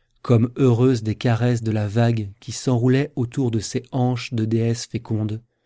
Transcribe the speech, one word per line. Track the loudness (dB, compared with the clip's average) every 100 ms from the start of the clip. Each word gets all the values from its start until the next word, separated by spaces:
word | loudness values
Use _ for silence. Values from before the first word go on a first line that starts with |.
| _ _
comme | 2 2 2 2
heureuse | 2 4 4 2
des | -2 -2
caresses | 0 2 0 0
de | 0
la | -2 0
vague | 2 2 0 -4 -12
qui | -12
s'enroulait | -6 0 2 2 2 0 -4
autour | -4 -2 -2
de | -2
ses | -4 -6 -6
hanches | -2 0 -2 -4
de | -4 0
déesse | 0 0 -2 -6
féconde, | -8 -4 -4 -4 -6 _ _